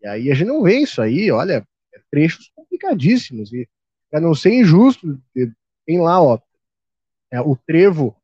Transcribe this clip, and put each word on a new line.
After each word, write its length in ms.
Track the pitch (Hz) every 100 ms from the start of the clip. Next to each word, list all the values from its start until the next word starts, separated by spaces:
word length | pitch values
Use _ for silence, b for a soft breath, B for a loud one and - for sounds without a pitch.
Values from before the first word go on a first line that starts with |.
E 60 | 104
aí 240 | 104 127
a 20 |
gente 140 | 135 190
não 140 | 302
vê 180 | 196 233
isso 220 | 294 -
aí, 300 | 110 135 208
olha, 340 | 117 165 143 - _ _
é 80 | _ _
trechos 400 | 143 156 - _
complicadíssimos, 1000 | _ 320 359 392 240 135 247 - 120 104
e 160 | 120 120 _ _ _ _
pra 100 | 151
não 160 | 165 151
ser 180 | 185
injusto, 640 | 240 214 160 254 254 170 135 _ - 123 117 _ _ -
tem 160 | 170
lá, 200 | 165 180
ó, 160 | 156 113 _ _ _ _ _ _ _ _ _
é, 80 | -
o 160 | 147 131
trevo 580 | - 160 196 165 131 -